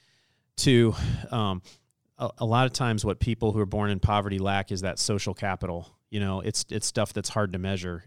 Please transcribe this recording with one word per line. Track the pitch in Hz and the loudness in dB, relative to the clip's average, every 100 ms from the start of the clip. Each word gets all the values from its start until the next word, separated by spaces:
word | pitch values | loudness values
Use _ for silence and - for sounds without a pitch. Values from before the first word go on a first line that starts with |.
| _ _ _ _ _ - | _ _ _ _ _ 0
to, | 139 120 117 101 - - - | 6 6 6 4 0 -2 -4
um, | 120 104 90 - - _ _ _ - | -4 -2 -4 -8 -20 _ _ _ -8
a, | 123 - | -8 -4
a | |
lot | 117 117 131 | 2 4 4
of | |
times | - 123 110 | 2 0 0
what | 107 95 | 0 0
people | - 113 110 | 0 2 2
who | 107 | 2
are | 98 | 0
born | 104 104 | 0 0
in | 98 | 2
poverty | - 104 101 98 | 4 2 2 0
lack | 95 98 95 | 0 0 -2
is | 95 | -4
that | 95 - | -4 -2
social | - 104 101 | -2 -2 -2
capital. | 90 101 92 92 85 90 _ _ | -4 -4 -4 -4 -6 -10 _ _
You | 107 | -4
know, | 98 95 | -2 -2
it's, | 92 - - | -4 -4 -4
it's | 110 - | -6 -4
stuff | - 104 | -2 -2
that's | - 98 | -4 -4
hard | 110 104 | -2 -2
to | 90 | -2
measure. | 92 98 90 85 | -4 -4 -4 -10